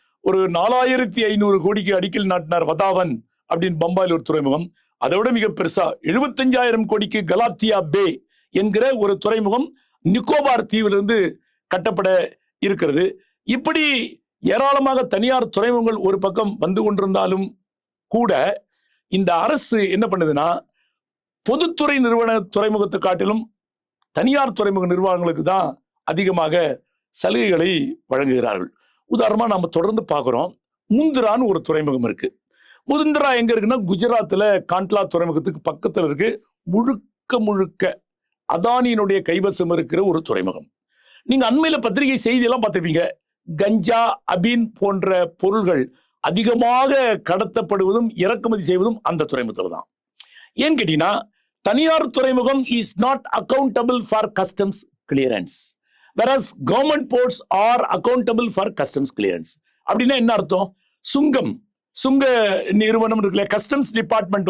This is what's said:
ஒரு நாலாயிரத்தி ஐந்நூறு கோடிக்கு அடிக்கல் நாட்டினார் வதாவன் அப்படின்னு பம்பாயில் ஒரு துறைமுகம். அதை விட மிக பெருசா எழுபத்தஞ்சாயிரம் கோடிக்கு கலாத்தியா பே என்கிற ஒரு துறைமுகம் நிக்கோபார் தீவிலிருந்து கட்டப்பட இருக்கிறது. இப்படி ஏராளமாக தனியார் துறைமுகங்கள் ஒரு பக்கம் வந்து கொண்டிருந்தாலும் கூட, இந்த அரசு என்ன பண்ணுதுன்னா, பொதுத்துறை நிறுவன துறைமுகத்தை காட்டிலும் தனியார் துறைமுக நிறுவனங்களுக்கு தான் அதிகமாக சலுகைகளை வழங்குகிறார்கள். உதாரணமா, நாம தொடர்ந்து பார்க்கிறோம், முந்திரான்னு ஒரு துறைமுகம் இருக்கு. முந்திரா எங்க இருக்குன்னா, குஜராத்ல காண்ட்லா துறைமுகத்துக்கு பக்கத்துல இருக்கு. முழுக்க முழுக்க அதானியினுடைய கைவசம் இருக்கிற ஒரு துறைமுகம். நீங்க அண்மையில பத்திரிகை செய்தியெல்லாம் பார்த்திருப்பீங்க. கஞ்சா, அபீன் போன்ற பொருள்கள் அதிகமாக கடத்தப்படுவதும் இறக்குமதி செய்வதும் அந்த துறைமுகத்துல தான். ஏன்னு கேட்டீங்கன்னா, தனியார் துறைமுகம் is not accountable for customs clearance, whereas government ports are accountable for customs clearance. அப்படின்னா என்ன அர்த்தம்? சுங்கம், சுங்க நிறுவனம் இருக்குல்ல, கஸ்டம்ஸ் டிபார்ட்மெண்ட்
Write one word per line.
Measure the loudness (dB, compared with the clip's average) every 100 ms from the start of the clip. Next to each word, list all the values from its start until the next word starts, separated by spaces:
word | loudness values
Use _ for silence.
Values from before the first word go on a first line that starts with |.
| _ _
ஒரு | -2 0 0
நாலாயிரத்தி | 0 2 2 2 0 -2 -2
ஐந்நூறு | 0 2 2 2
கோடிக்கு | 0 0 0 0
அடிக்கல் | -2 -2
நாட்டினார் | -2 -2 -2 -2
வதாவன் | 0 0 0 0 -2 -4 -10 _ -6
அப்படின்னு | -2 -2 -2
பம்பாயில் | -2 0 0
ஒரு | 0
துறைமுகம். | 0 -2 0 -2 -4 -14 _ _
அதை | -2 0
விட | 2
மிக | 0 0
பெருசா | -2 -2 0 -2 -2
எழுபத்தஞ்சாயிரம் | -2 0 0 0 0 2 2 0 0
கோடிக்கு | -2 -2 -4 -2
கலாத்தியா | 0 0 0 0 0 0
பே | 0 0 -2 -12 _ _
என்கிற | -2 0 2 2
ஒரு | 2 0 0
துறைமுகம் | 0 0 0 0 -2 -10 _ _
நிக்கோபார் | 0 0 2 2 2 0 0
தீவிலிருந்து | 0 0 0 2 0 0 -4 _ _ -6
கட்டப்பட | -4 -2 -2 2 2 0 -8 _ _
இருக்கிறது. | -4 0 0 0 -2 -4 _ _
இப்படி | -4 -2 -2 0 0 0 -4 -12 _ _
ஏராளமாக | -2 2 2 2 2 0
தனியார் | 0 0 2 0 0
துறைமுகங்கள் | 0 0 2 0 0 0
ஒரு | 0
பக்கம் | 0 0 -2 -2
வந்து | -2 0
கொண்டிருந்தாலும் | 0 0 0 0 0 -2 -4 -10 _ _ _ _ _
கூட, | 0 2 2 0 -2 -12 _ _ _ _
இந்த | -2 2
அரசு | 2 2 0 0 0 0
என்ன | 0 -2
பண்ணுதுன்னா, | 0 0 0 0 -2 -8 _ _ _ _ _ _ _
பொதுத்துறை | -2 0 0 0 0 2
நிறுவன | 2 2 2 0
துறைமுகத்தை | -2 -2 0 0 -2 -2
காட்டிலும் | -2 0 -2 -2 -6 _ _ _ _ _ _ -2
தனியார் | 0 2 0 0
துறைமுக | 0 0 0
நிறுவனங்களுக்கு | 0 0 0 0 -2
தான் | 0 0 -2 -6 _ _
அதிகமாக | -6 -2 0 0 0 0 0 -4 _ _ _ -4
சலுகைகளை | -2 0 2 2 2 0 -2 -8 -4
வழங்குகிறார்கள். | 0 2 2 0 -2 -6 -12 _ _ -4
உதாரணமா, | 0 2 2 0
நாம | -2 -2
தொடர்ந்து | -2 -2 -2
பார்க்கிறோம், | -2 -2 0 -2 -2 -8 _ _ 0
முந்திரான்னு | 2 2 2 2 2 0
ஒரு | -2
துறைமுகம் | -2 -2 0 -2 -2
இருக்கு. | -4 -8 -10 _ _ _ _ -2
முந்திரா | 0 2 2 2 2
எங்க | 2
இருக்குன்னா, | 0 0 0 -2
குஜராத்ல | -2 0 0 0 2 2 2 0
காண்ட்லா | -2 0 0 0
துறைமுகத்துக்கு | 0 -2 -2 -6 -6 -6
பக்கத்துல | -4 -4 -2
இருக்கு. | -2 0 -2 -4 _ _
முழுக்க | -2 0 0 -2 -8 _ -4 -2
முழுக்க | 0 0 -2 -2 -4 -4 _ _ _ _ -6
அதானியினுடைய | -2 2 2 2 0 0 0 0
கைவசம் | 0 0 0 0
இருக்கிற | -2 0 0
ஒரு | 0 0
துறைமுகம். | -2 -4 -4 -6 -14 _ _ _ _ -8
நீங்க | -2 2 2
அண்மையில | 2 2 0
பத்திரிகை | -2 0 0 0 2
செய்தியெல்லாம் | 2 2 0
பார்த்திருப்பீங்க. | 0 -2 0 0 -2 -6 _ _ -10 -2
கஞ்சா, | 0 0 2 2 2 -2 -4
அபீன் | 0 0 0 -2 -2
போன்ற | -2 0 0 0 0 -2
பொருள்கள் | 0 2 2 0 -2 _ _ _ -4
அதிகமாக | 0 2 2 2 2 2 2 2 0 -2
கடத்தப்படுவதும் | -2 -2 -4 -2 0 0 0 -2 -2
இறக்குமதி | -2 -2 -2 -2
செய்வதும் | 0 0 0 -2 -4
அந்த | -4 -4
துறைமுகத்துல | -4 -4 -6 -6 -8
தான். | -14 _ _ -18 -18 -20 -10 -2
ஏன்னு | 0 0
கேட்டீங்கன்னா, | 0 0 0 -2 -6 _ _ _ -2
தனியார் | 2 2 2 0 0
துறைமுகம் | 2 2 2 0 0 -2
is | -2 0
not | 0 0 -4 -6
accountable | 0 0 2 0 0 -2 0
for | 0 0 -2
customs | -4 -2 -2 -4 -12 _ -4
clearance, | 0 0 -2 -4 -10 -14 _ _ _ _ -2
whereas | 0 0 -2 -4 -2
government | 0 2 0 0
ports | 0 0 -2 -2
are | 0 2 2 0 -2
accountable | 0 0 0 -2 -2 -2
for | -4 -4
customs | -4 -4 -4 -2
clearance. | -2 -2 -8 -16 _ _ -4
அப்படின்னா | 0 2 2
என்ன | 2 2
அர்த்தம்? | 0 -2 -2 -8 _ _ -2
சுங்கம், | 0 2 2 -2 -6 _ _ _ -2
சுங்க | 2 4 4 4 2 0 0 2
நிறுவனம் | 2 2 2 0
இருக்குல்ல, | 0 0 0
கஸ்டம்ஸ் | -2 0 -2 0 -2
டிபார்ட்மெண்ட் | 0 -2 0 -2